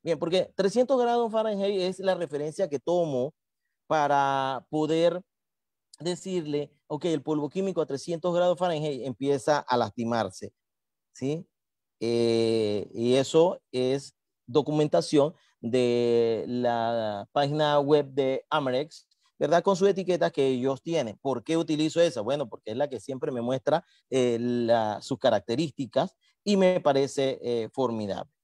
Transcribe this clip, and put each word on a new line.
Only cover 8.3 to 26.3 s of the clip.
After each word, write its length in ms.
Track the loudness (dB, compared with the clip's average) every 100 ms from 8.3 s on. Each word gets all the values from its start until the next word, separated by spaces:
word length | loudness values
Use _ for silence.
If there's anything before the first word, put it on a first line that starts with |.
grados 240 | 2 2 2
Fahrenheit 480 | 0 0 -2 -4 -8
empieza 540 | -4 0 0 2 0
a 160 | 2 2
lastimarse, 760 | 2 -2 -2 0 -2 -6 -16 _ _ _ _ _ _
¿sí? 340 | -8 -6 -6 -10 _ _ _ _ _
Eh, 920 | -2 2 2 2 2 2 0 -2 -6
y 220 | -2 2
eso 480 | 2 4 4 4 2 _
es 460 | -2 0 -2 -6 _ _ _ 0
documentación 880 | 0 2 0 2 2 2 2 2 -2 _ _
de 840 | -2 2 2 2 2 2 2 -2 -4
la 800 | -2 0 0 -2 -2 -4 -6 -4
página 460 | -2 0 0 2 2
web 300 | 4 4 4
de 320 | -2 0 -2 -2
Amerex, 580 | -2 0 -2 -4 -12 _ _ _ _
¿verdad? 240 | 0 2
Con 140 | 2 2
su 100 | 2
etiqueta 440 | 2 -2 0 0
que 160 | 0 0
ellos 360 | 0 -2 -4
tienen. 360 | -4 -4 -4 -6
¿Por 220 | -4 -4
qué 120 | -2 -2
utilizo 440 | 0 -2 0 2
esa? 200 | 0 0
Bueno, 280 | -4 -4 -6
porque 220 | -10 -10
es 60 | -4
la 120 | -4
que 120 | -6
siempre 300 | -10 -6 -6
me 100 | -4
muestra, 420 | -4 -2 0 -2 -2 _ _
eh, 280 | 0 2 2
la, 600 | 0 0 2 2 2 -4
sus 160 | -6 0
características 960 | 2 2 0 -2 -2 -6 -4 -2 -2 _ _